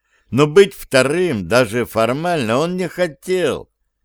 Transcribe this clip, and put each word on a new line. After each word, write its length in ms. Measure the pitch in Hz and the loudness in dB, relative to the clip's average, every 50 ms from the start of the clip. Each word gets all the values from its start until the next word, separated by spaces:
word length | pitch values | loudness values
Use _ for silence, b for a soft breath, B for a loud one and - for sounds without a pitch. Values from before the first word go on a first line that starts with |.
| _ _ _ _ _ _ | _ _ _ _ _ _
Но 160 | - 123 151 151 | 0 0 2 4
быть 260 | 147 196 202 190 - | 6 4 4 4 2
вторым 760 | - - - - 131 127 131 151 175 185 175 135 104 90 82 | -6 -8 -2 0 2 2 2 0 -2 -2 -2 -2 -4 -4 0
даже 360 | 107 123 131 104 104 123 113 | 0 2 2 0 0 -4 -4
формально 720 | - - 110 113 113 127 147 160 180 175 156 120 107 113 131 | -2 0 0 0 0 0 -2 -2 -2 -2 -2 -2 0 0 0
он 200 | 156 170 180 180 | -2 -2 -4 -4
не 100 | 185 160 | -6 -6
хотел. 800 | - - 180 175 139 - - 175 185 185 175 135 101 76 - - _ _ _ _ _ _ _ | -4 -4 -4 -4 -4 -8 -6 -4 -2 -2 0 -2 -2 -4 -8 -14 _ _ _ _ _ _ _